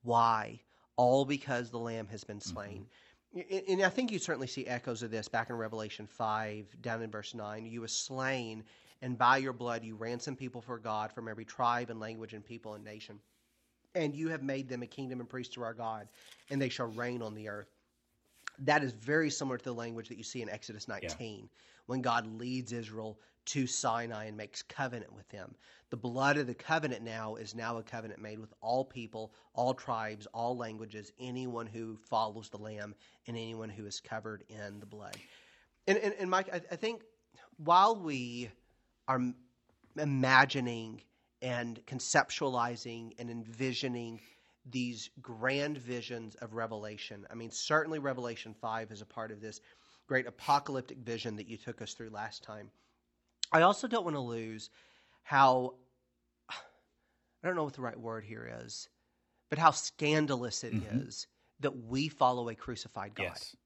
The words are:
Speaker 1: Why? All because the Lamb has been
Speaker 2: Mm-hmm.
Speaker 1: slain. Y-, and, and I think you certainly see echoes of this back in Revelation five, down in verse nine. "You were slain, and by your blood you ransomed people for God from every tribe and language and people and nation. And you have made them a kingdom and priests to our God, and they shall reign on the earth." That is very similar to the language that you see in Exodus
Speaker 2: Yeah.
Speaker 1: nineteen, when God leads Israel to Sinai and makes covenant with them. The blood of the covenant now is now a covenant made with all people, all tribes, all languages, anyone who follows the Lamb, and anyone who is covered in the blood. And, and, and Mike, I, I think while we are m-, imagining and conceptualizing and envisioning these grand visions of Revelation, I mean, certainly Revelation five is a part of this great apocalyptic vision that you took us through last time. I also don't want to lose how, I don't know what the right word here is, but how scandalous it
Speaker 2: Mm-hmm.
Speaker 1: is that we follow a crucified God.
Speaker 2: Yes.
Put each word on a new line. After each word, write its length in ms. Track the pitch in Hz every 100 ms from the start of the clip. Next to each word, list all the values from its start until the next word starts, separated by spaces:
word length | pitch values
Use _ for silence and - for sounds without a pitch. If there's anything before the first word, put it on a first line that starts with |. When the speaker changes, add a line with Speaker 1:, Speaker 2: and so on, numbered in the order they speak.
Speaker 1:
Why? 580 | 120 117 117 110 107 117 _ _ _ -
All 300 | 123 135 139
because 440 | 143 139 123 120
the 80 | 120
Lamb 300 | 117 113 104
has 160 | 107
been 140 | - 101
Speaker 2:
Mm-hmm. 140 | 101
Speaker 1:
slain. 320 | 92 104 104 104 - - _ _
Y-, 120 | 175 -
and, 120 | 190 190
and 160 | 190
I 60 | 190
think 220 | 190 254
you 60 | 202
certainly 300 | - 143 131
see 180 | - 127
echoes 380 | 123 131 113
of 80 | 117
this 160 | 110 104
back 220 | 113 113
in 80 | 120
Revelation 500 | 110 110 107 - 107
five, 580 | - 113 107 107 107 98 -
down 200 | 117 113
in 100 | 113
verse 220 | 107 101 117
nine. 300 | 104 107 113
"You 160 | 117
were 60 | 113
slain, 760 | - - 131 131 131 117 110 107 - - -
and 160 | 127 117
by 200 | 123 135
your 160 | 135
blood 300 | 120 120 113
you 120 | 113 110
ransomed 420 | 113 120 - 131
people 240 | 131 127
for 180 | 110 117
God 320 | 110 107 110
from 160 | - 113
every 180 | 110 110
tribe 440 | - 120 120 120
and 100 | 113
language 340 | 110 113 110
and 120 | 107 104
people 300 | 117 110 104
and 80 |
nation. 360 | 107 107 - 104 _ _ _ _ _ _ _
And 220 | 185 151 143
you 140 | 160
have 140 | 160
made 260 | 135 135 131
them 140 | 123
a 40 | 120
kingdom 320 | - 135 127
and 80 | 117
priests 260 | 127 120 123
to 80 |
our 100 | 117
God, 340 | 113 117 110 101 - - - -
and 120 | 139
they 80 | 131
shall 180 | - 120
reign 340 | 110 123 123
on 140 | 110 107
the 140 | 107
earth." 180 | 104 - _ _ _ _ _ _ _ - -
That 260 | 139 147 135
is 80 |
very 360 | 110 113 156 156
similar 280 | - 135 123
to 60 | 131
the 80 |
language 340 | 117 117 113 113
that 100 | 107
you 60 |
see 180 | 104 127
in 80 | 107
Exodus 360 | 107 - 107 -
Speaker 2:
Yeah. 80 | 101
Speaker 1:
nineteen, 540 | 82 80 117 104 104 _ - - -
when 140 | 127
God 240 | 123 117 110 110
leads 320 | 123 127 113
Israel 480 | 120 107 110 110 107 _ _ -
to 200 | 143 127
Sinai 580 | - 131 113 117 110 107
and 120 | 107
makes 260 | 104 -
covenant 500 | - - 135 120 101
with 140 | 101 -
them. 240 | 101 92 - - - _
The 60 | 120
blood 400 | 120 123 135 147
of 100 | 127
the 80 | 120
covenant 480 | - 160 151 117
now 320 | 113 113 110 110
is 180 | 107
now 240 | 113 113 117
a 60 |
covenant 380 | 110 117 110 101
made 180 | 107 107
with 140 | 110 _
all 220 | 110 127
people, 500 | 131 127 113 113 110 - _
all 200 | - 123
tribes, 520 | 131 - 113 110 107 101
all 240 | 113 117 123
languages, 540 | 117 110 110 107 101 -
anyone 480 | 127 123 127 117 113
who 300 | 110 113 110
follows 520 | - 113 110 107 104
the 80 | 101
Lamb, 380 | 107 107 104 107 - _ -
and 100 | 117
anyone 320 | 113 113 113
who 160 | 104 104
is 140 | -
covered 460 | - 110 107 104 -
in 300 | 107 104 104
the 60 | 104
blood. 320 | 104 98 101 - - - - _ _ -
And, 120 | 196
and, 140 | 202 196
and 120 | 185
Mike, 200 | 185 190
I, 100 | 175 -
I 40 | 165
think 280 | 220 226 - _ _ - - -
while 380 | 156 175 208 226
we 540 | 165 135 123 120 117 - _ _ _ _ -
are 80 | 127
m-, 200 | 123 120 _ _ _ _ _ -
imagining 1040 | 151 135 131 131 135 139 123 117 113 110 - _ _ _
and 380 | 127 120 117 113 -
conceptualizing 1300 | 131 - 156 - - 143 127 120 120 120 117 113 -
and 100 | 120
envisioning 920 | 117 113 113 131 120 135 120 117 113 - - _ _ 131
these 400 | 127 123 113 - -
grand 560 | 127 110 123 139 147 147
visions 560 | 120 123 110 120 110 107
of 140 | 117 110
Revelation, 720 | 113 110 107 107 - 101 98
I 60 | 113
mean, 160 | 117
certainly 480 | - - 156 156 156
Revelation 560 | 139 127 120 113 113 104
five 320 | 113 113 110
is 120 | 104
a 20 | 107
part 240 | - 110
of 100 | 107
this 220 | 110 - - - _ _ _
great 180 | 131 123
apocalyptic 720 | - - 143 139 131 127 135
vision 380 | 117 117 120 104
that 120 | 107
you 100 | 113
took 260 | - 113
us 100 | 107
through 160 | - 113
last 320 | 104 110 -
time. 300 | - 107 101 _ _ _ _ _ _ _ -
I 100 | 165
also 260 | 175 202 247
don't 160 | 233
want 120 | 175 147
to 60 |
lose 500 | 123 117 113 110 - - - _ _ _
how, 540 | - 139 135 127 127 - _ _ _ _ _ _ -
I 60 | - - _ _ _ _ _ _ _
don't 120 | 170 180
know 80 |
what 100 | 151
the 80 | 135
right 180 | 123 113
word 240 | 113 113
here 360 | 104 113 117 117
is, 260 | 113 - - _ _ _ _ _ _
but 100 | 151
how 100 | 165
scandalous 920 | - - - 147 156 151 131 120 -
it 100 | 120
Speaker 2:
Mm-hmm. 340 | 110 90 117 -
Speaker 1:
is 200 | - - _ _ _
that 260 | 143 131 113
we 240 | 131 156
follow 400 | - 127 123 117
a 60 | 110
crucified 580 | - 113 - - 101
God. 100 | 101
Speaker 2:
Yes. 320 | 92 - - -